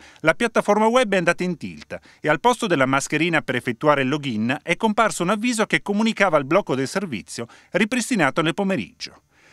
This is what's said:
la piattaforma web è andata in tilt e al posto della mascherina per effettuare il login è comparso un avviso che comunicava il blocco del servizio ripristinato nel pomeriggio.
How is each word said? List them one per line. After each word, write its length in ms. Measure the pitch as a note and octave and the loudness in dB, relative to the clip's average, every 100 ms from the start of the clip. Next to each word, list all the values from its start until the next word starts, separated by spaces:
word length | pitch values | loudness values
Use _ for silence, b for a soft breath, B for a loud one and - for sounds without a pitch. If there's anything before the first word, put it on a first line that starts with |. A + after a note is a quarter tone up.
| b b | b b
la 140 | D#3 | 0
piattaforma 520 | D#3+ A#3+ A3+ G#3 G#3 A3+ | 2 0 0 2 2 4
web 260 | B3 A#3 | 2 2
è 40 | G3 | 2
andata 260 | E3+ E3+ | 0 0
in 140 | F#3 E3+ | -2 -4
tilt 400 | G2+ D#2 - E2+ b b | -8 -14 -14 -14 b b
e 80 | D3+ | -2
al 100 | D#3 | 2
posto 260 | A#3+ B3 A3 | 2 0 0
della 200 | D#3+ C3 | 2 2
mascherina 560 | C3+ - D3+ E3+ D#3+ | 2 0 -2 0 0
per 140 | - B2 | 0 -2
effettuare 460 | B2+ A#2 D3+ C#3+ | -4 0 2 2
il 60 | C3 | 2
login 500 | D3+ C#3 G#2+ A2+ C#3+ | -2 -4 -2 -2 -2
è 140 | - F3 | -4 -2
comparso 460 | A3+ G#3 A3 - | 0 2 0 0
un 80 | F3 | -2
avviso 360 | G#3 A#3+ A3+ G#3 | 0 0 -2 0
che 160 | E3 | -2
comunicava 560 | - G3+ A3+ - G3+ D#3 | -2 0 0 0 2 2
il 80 | C3+ | 2
blocco 280 | F3 - | 0 0
del 140 | C3 C3+ | -2 -2
servizio 580 | G3 G3 G#2+ - - A#2 b b | -4 -6 -8 -10 -12 -12 b b
ripristinato 680 | - G#3+ B3 A3 A#3 C#3 D3+ | -2 -2 -2 -2 0 2 2
nel 140 | D#3 | -2
pomeriggio. 680 | E3 G3 F#3 F2+ - - - _ b b | -2 -2 -2 -6 -12 -18 -18 _ b b